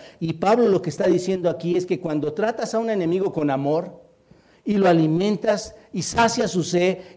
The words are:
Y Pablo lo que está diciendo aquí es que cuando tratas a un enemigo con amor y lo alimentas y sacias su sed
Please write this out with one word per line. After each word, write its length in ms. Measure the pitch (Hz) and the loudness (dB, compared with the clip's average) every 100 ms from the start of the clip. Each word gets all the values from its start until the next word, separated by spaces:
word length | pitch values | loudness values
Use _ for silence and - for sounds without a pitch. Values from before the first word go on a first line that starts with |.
| - - | -20 -8
Y 140 | 165 | -6
Pablo 340 | 160 190 240 226 | 0 2 4 4
lo 140 | 180 | 4
que 80 | 175 | 0
está 160 | - 185 | -2 2
diciendo 420 | 175 185 185 170 | 2 2 0 -2
aquí 260 | 160 170 | -2 -2
es 120 | 175 180 | -2 0
que 120 | 180 | -4
cuando 360 | 170 151 147 | -2 -2 -4
tratas 400 | 147 214 240 226 | -2 -2 -2 -4
a 60 | 220 | -2
un 100 | 226 | -2
enemigo 420 | 208 165 185 196 | -2 0 0 -2
con 160 | 165 147 | -2 -2
amor 500 | 135 143 160 175 - - _ _ - _ _ | -2 0 -2 -4 -14 -20 _ _ -20 _ _
y 140 | - 202 | -2 2
lo 140 | 185 | 4
alimentas 840 | 165 156 165 208 208 - 202 - - - | 4 4 2 0 0 -2 -2 -4 -18 -12
y 120 | 190 | -8
sacias 480 | - 226 226 233 208 | -4 0 0 2 -2
su 140 | 180 | -2
sed 340 | 151 175 185 180 - | 0 0 0 -2 -10